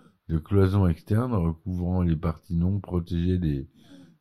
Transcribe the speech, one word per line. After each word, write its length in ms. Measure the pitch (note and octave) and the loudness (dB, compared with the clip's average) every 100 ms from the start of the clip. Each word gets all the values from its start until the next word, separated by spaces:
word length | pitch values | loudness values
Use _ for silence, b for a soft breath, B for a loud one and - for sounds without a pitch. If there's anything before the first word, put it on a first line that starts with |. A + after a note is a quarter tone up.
| B B - | B B -4
de 100 | D#2+ | -4
cloisons 480 | - G2 F#2+ G2+ F#2 | 0 2 4 4 2
externes 480 | D#2+ - G#2+ B2+ | 0 -2 -2 0
recouvrant 680 | G#2+ E2+ D#2+ G2 F2+ F2 F#2 | 0 0 -4 -6 -4 -2 0
les 140 | F2 D#2 | 0 0
parties 380 | E2+ - - | -2 -6 -4
non 260 | E2+ F2+ G2+ | -2 0 -2
protégées 580 | - F2 E2+ E2+ F2 F2+ | -4 -4 -2 -2 0 0
des 300 | E2 C#2 C2 B B B B B | 0 -2 -6 B B B B B